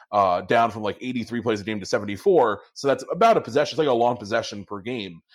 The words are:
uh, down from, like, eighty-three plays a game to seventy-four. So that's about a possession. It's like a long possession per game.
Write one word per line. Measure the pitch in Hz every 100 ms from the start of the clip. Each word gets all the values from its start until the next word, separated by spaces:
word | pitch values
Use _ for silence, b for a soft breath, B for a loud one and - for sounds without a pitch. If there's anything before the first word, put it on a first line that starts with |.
| b
uh, | 104 95 90
down | 95 117 117
from, | 107
like, | 104 -
eighty-three | 127 123 110 120
plays | 117 107
a | 98
game | 107
to | -
seventy-four. | 117 101 101 202 175 117 101 B -
So | 139
that's | 131 -
about | 170 226 185
a |
possession. | 120 127 147 120
It's |
like | 151
a |
long | 117 120 117
possession | 104 113 107 104
per | 95 101
game. | 104 127 98 82 _